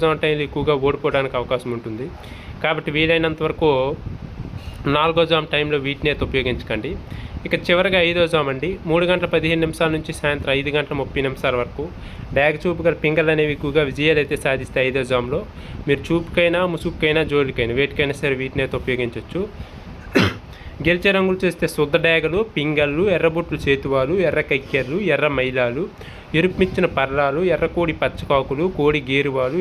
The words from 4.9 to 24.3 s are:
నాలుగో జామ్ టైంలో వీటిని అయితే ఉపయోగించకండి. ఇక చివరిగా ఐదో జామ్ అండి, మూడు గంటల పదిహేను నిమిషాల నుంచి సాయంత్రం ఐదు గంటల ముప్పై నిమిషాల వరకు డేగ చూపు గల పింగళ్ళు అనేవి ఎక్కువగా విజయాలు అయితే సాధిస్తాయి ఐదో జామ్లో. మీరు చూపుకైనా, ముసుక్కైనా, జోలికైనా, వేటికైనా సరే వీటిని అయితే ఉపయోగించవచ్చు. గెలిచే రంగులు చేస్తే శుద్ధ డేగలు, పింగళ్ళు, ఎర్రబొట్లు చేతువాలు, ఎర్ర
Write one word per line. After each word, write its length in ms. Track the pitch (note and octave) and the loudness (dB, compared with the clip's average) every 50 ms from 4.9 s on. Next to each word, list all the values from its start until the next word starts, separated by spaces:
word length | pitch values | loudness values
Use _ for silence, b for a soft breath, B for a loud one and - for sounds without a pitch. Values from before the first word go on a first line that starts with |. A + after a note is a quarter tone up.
| C#3 D3 | 2 2
నాలుగో 260 | D#3 E3 D#3+ E3+ E3 D#3+ | 2 2 4 2 2 4
జామ్ 160 | E3 D#3+ D3+ D3+ - | 2 0 2 0 0
టైంలో 240 | D3 D3+ D3+ D3+ C#3+ C3 C#3 | 0 0 0 0 0 0 -2
వీటిని 220 | C#3+ C#3 - D3 | -4 -2 0 0
అయితే 120 | C#3+ - C3+ B2+ | 0 0 -2 -2
ఉపయోగించకండి. 600 | - C3+ B2+ B2+ A#2+ - - - A2+ A2 - C#3 G3 - - B B B B B B B - F#3+ | 0 0 0 0 -2 -4 -4 -4 -4 -4 -4 -6 -8 -8 -10 B B B B B B B -4 -2
ఇక 80 | F3+ - - - | -4 -2 2 2
చివరిగా 320 | F3 F3 F#3 G3 F#3 F#3 E3+ E3+ | 2 4 4 4 4 4 4 4
ఐదో 140 | E3+ F3 E3+ D#3+ | 4 2 2 4
జామ్ 180 | D#3+ D#3 D3 C#3 | 4 2 2 2
అండి, 180 | C3 C3 C#3+ E3+ G3 F3+ - E3+ | 0 -2 -2 -4 -4 -6 -2 0
మూడు 160 | D#3 E3+ F3+ F3 | 2 2 4 4
గంటల 180 | F3+ F3+ F3 - - | 2 2 0 0 0
పదిహేను 280 | D#3+ D3+ D#3+ E3 E3 E3 | 2 2 2 2 2 0
నిమిషాల 240 | D#3+ D#3+ - E3+ D#3+ D#3+ D#3 | 0 0 0 0 0 0 -2
నుంచి 140 | D#3 - D#3 - | -4 -6 -8 -2
సాయంత్రం 320 | - D3 D3 C#3+ - C#3+ C3+ C#3 | 0 0 0 0 0 0 0 0
ఐదు 100 | C#3 D3 C#3+ | 0 0 0
గంటల 200 | D3+ C#3+ - D3+ C#3+ | 0 0 0 -2 -4
ముప్పై 200 | C3 A#2+ - C#3+ C3+ C3+ | -4 -2 -2 -2 -2 -2
నిమిషాల 280 | C3+ - - C3+ B2+ B2 | -2 -2 0 0 0 0
వరకు 220 | A#2+ A#2 - - C#3+ - - B B B B B B B B2+ | -2 -4 -6 -8 -8 -8 -10 B B B B B B B 0
డేగ 180 | C3+ C#3+ D3+ D3+ D3+ - | 2 4 4 2 2 0
చూపు 180 | F#3 E3+ D#3+ D#3+ | -2 -2 2 0
గల 100 | E3 D#3+ D#3+ - | 0 0 2 0
పింగళ్ళు 280 | D#3 D3+ E3 D#3+ D#3 D#3 | 2 2 4 4 4 4
అనేవి 200 | D#3 D#3 D3+ C#3+ | 4 2 2 0
ఎక్కువగా 260 | - - D3 C#3 D#3 D3+ C3+ | -2 -4 0 2 2 2 2
విజయాలు 300 | - C#3+ D3 D#3 D#3+ D3+ C#3+ | 0 0 2 4 4 4 2
అయితే 120 | C#3 D#3+ - - | 0 -2 -2 0
సాధిస్తాయి 420 | D3 C3+ C3 B2+ - - C#3 C3 C3 | 0 0 0 -2 -2 0 2 2 2
ఐదో 120 | B2+ C3+ C3 B2 | 2 0 0 2
జామ్లో. 280 | C3 B2 A#2+ B2 C#3 F3 G#3+ - B B B B B B - D3 | 2 0 2 0 -4 -4 -6 -8 B B B B B B 0 0
మీరు 140 | C#3+ C3+ - - | 0 0 0 0
చూపుకైనా, 540 | E3 E3+ E3 - - F3+ F3 E3+ E3+ F3 F#3 F3+ E3+ | 0 0 0 0 0 2 4 4 4 2 0 0 -2
ముసుక్కైనా, 480 | D#3 - E3+ - - D#3+ D#3 D3+ D#3+ D#3 - | -4 -4 -6 -4 0 0 2 2 2 2 2
జోలికైనా, 440 | C#3+ C#3+ C#3+ C3 B2+ - A#2+ A2+ A#2 C3 | 2 2 2 2 0 -2 -2 0 0 0
వేటికైనా 360 | C#3 C#3 - - D3 C#3 C3+ - | 0 0 0 -2 -2 -2 -2 -2
సరే 140 | - C#3+ C3+ B2+ | -2 -2 -2 -2
వీటిని 220 | C3 C3 C3 C#3 C3+ | -4 -4 -2 -2 -2
అయితే 120 | C3 C3+ B2 | -2 -2 -4
ఉపయోగించవచ్చు. 600 | - C3 B2+ A#2+ B2 A#2 - A2+ - - - E3+ G3+ G#3+ - B B B B B B B B B - - - - - - - - - - B B B B B - C3+ D#3+ | -2 -2 -2 -2 -2 -4 -4 -8 -12 -6 -6 -6 -6 -6 -8 B B B B B B B B B -16 0 2 2 2 2 0 -6 -14 -18 B B B B B -2 0 2
గెలిచే 240 | F3 F3 F3+ G3+ G3 G3 | 2 4 4 4 4 4
రంగులు 220 | F#3+ F#3+ F#3 F#3 F#3 | 4 2 2 2 0
చేస్తే 220 | F3+ E3+ - F3 D#3 - | 0 0 0 -2 -2 0
శుద్ధ 200 | - D3+ C#3+ D3+ D#3+ D#3 E3 | 0 0 2 2 2 4 4
డేగలు, 320 | E3 D#3+ D3+ D#3 D#3 G3 A3+ G#3+ - | 4 4 2 2 0 0 -2 -2 -2
పింగళ్ళు, 480 | D3+ C#3+ D3+ D3+ D3 D3 C#3+ C#3+ D#3 F#3+ G#3 F3+ | -2 -2 0 2 2 2 2 2 2 2 2 2
ఎర్రబొట్లు 420 | D#3 D3+ E3 D#3+ E3+ E3+ - D3+ D3+ - | 4 4 2 2 2 -2 -4 -6 -2 2
చేతువాలు, 520 | D3 C#3 C3+ - C#3 C3+ C3+ C3 C3 F3 - - | 2 2 2 2 0 0 2 2 2 2 2 2
ఎర్ర 140 | D3+ | 2